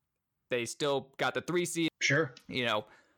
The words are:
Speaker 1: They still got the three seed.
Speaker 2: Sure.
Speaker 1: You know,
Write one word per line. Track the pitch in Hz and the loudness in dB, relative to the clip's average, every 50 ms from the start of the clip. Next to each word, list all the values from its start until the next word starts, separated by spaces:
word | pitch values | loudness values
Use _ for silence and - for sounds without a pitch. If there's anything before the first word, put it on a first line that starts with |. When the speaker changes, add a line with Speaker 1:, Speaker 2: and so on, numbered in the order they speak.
| _ _ _ _ _ _ _ _ _ - | _ _ _ _ _ _ _ _ _ -4
Speaker 1:
They | 127 123 117 | -2 -2 -2
still | 113 - - 151 143 139 135 - - _ | -2 -4 -2 0 0 0 0 -2 -4 _
got | - - 131 - | -2 -2 0 0
the | 131 | -2
three | - - 165 180 175 | -2 -2 0 0 0
seed. | 165 - 165 165 156 - - - | 0 0 0 0 -2 -2 -2 0
Speaker 2:
Sure. | - 139 151 160 - - - - - | 2 2 2 2 0 -4 -14 -14 -8
Speaker 1:
You | - 127 123 | -4 -2 0
know, | 117 107 107 107 - - - - _ _ | 2 0 0 -2 -6 -14 -20 -20 _ _